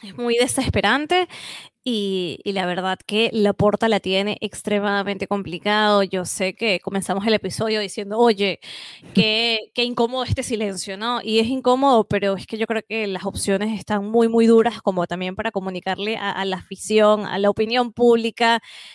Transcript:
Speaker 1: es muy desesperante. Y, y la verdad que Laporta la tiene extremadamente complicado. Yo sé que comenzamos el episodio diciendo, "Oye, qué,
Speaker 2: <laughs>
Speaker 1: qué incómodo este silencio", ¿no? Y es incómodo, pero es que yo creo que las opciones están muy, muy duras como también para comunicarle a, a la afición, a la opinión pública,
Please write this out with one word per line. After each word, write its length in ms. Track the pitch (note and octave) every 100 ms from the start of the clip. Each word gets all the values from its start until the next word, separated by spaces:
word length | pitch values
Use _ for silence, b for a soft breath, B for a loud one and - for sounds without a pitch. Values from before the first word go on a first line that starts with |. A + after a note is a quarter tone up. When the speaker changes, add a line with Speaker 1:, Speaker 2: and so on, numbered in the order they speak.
Speaker 1:
es 140 | G3+ G3
muy 200 | A#3+ A#3
desesperante. 920 | B3+ - B3 G#3+ G3+ C4+ D4+ F4+ F4+ B B B B _ -
Y, 540 | A3 G3 F#3+ F3 -
y 80 | G#3
la 140 | F#3+ F3+
verdad 340 | F3+ F#3 F#3+ -
que 240 | G#3 A3+
Laporta 540 | A3+ G3+ G3+ G#3 G3+ A3+
la 120 | G3+
tiene 360 | F#3+ F#3+ G3+ -
extremadamente 880 | G#3 - - G#3 G3+ G3+ G3 G3 G3
complicado. 760 | G3+ F#3+ E3 G#3 G#3+ G#3+ G3+
Yo 220 | F#3+ F#3 F3
sé 280 | - F#3+
que 260 | F#3 A3+ F3+
comenzamos 440 | - G3 F3 G3 G#3+
el 80 |
episodio 460 | G#3+ F#3+ - A3+ A3
diciendo, 400 | G3 - G3 G#3+
"Oye, 400 | A#3+ G3 G3+ - B B B B -
qué, 460 | - A3 A3 A#3 A3+ -
Speaker 2:
<laughs> 60 |
Speaker 1:
qué 100 | -
incómodo 400 | A#3+ A#3+ A#3 B3+ A#3+
este 180 | -
silencio", 540 | - G#3+ G#3 F#3+ - G3
¿no? 240 | A#3 A#3+
Y 160 | - A3
es 80 | A3+
incómodo, 560 | C4 B3 B3+ C#4 A#3 G#3
pero 280 | G3+ G3 F#3+
es 120 | -
que 100 | G#3+
yo 100 | A3
creo 160 | A3+ -
que 200 | A3 G#3
las 180 | F#3 G3
opciones 520 | F#3+ - G3 G#3+ G#3+
están 260 | - G#3 G3+
muy, 180 | A3+ A3+
muy 180 | A3+ A3+
duras 360 | A3+ A3+ A3
como 260 | - F#3 F3
también 280 | F3 F#3 G3
para 160 | A3
comunicarle 680 | G3 F#3 F3+ F#3+ F#3+ G#3 A3
a, 140 | G3+
a 140 | F#3 G3
la 120 | F3+
afición, 680 | - F#3+ - G#3+ G#3+ G#3+ G3+
a 140 | F#3+
la 100 | G3+
opinión 440 | G3+ A3 B3 A#3+
pública, 680 | A3 A#3+ A#3 A3+ - A#3 A3+ B B B